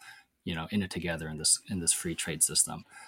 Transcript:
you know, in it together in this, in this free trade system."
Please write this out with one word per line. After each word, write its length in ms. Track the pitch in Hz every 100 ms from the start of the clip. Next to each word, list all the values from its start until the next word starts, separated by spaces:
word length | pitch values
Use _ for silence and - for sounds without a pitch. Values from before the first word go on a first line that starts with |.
| - - _ _
you 100 | 92
know, 140 | 80 80
in 100 | 104
it 80 | 92
together 400 | 87 85 78 78
in 80 | 76
this, 240 | 76 - -
in 100 | 98
this 140 | 82
free 220 | - 90 80
trade 280 | - 78
system." 400 | - 73 - 82 - -